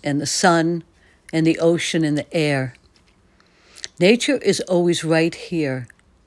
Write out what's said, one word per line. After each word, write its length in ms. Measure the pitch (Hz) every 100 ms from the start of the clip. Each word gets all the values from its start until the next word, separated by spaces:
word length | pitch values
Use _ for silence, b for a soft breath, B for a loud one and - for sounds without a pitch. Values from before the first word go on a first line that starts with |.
| 147
and 160 | 143
the 40 | 143
sun 600 | - 185 165 165 170 - b b b b
and 120 | 160 160
the 140 | -
ocean 460 | 165 170 - 170 151
and 120 | 147
the 160 | -
air. 420 | 170 151 139 131 - _ _ _ _ _ B B B B B B B
Nature 380 | 180 240 - 262
is 240 | 202 175
always 420 | - 180 175 160
right 320 | 160 165 165 -
here. 540 | - 170 143 131 123 _ _ _